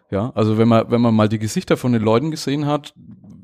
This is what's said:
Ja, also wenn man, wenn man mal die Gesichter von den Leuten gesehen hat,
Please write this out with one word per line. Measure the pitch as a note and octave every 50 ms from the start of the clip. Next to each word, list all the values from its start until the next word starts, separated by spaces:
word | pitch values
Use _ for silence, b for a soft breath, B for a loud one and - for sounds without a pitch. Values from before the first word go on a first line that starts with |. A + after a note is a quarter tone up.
| b _
Ja, | - F#2+ G#2+ C3 -
also | - A2 G#2+ A2 A2
wenn | A2+
man, | A#2 A2+ A2+ - -
wenn | A#2 A#2
man | A#2+ A#2 A2
mal | G#2+ G#2+ G#2
die | A2+ G#2+
Gesichter | A2 G#2 - F#3 - - E3
von | B2+ - B2+
den | A#2+ A2+
Leuten | G#2+ A2 A2 A#2+ C#3+ D#3+
gesehen | D#3 D#3 - C#3 C#3 D3 D3
hat, | C#3+ D3 D3 C#3+ - - - - - - - - - - -